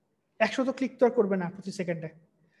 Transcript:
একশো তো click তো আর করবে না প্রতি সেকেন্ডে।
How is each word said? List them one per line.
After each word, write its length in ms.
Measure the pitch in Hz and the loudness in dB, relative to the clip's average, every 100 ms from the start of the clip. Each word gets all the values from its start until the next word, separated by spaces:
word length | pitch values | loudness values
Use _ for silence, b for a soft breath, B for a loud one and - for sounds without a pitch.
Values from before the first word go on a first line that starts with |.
| _ _ _ - | _ _ _ 0
একশো 260 | 214 - 262 | 0 0 -2
তো 80 | |
click 240 | 262 254 - | -2 -2 2
তো 80 | 240 | 2
আর 60 | |
করবে 260 | 240 202 196 | 4 2 2
না 120 | 175 | -4
প্রতি 220 | 180 196 | -8 -10
সেকেন্ডে। 380 | - 180 165 156 - _ _ _ _ | -6 -4 -4 -6 -14 _ _ _ _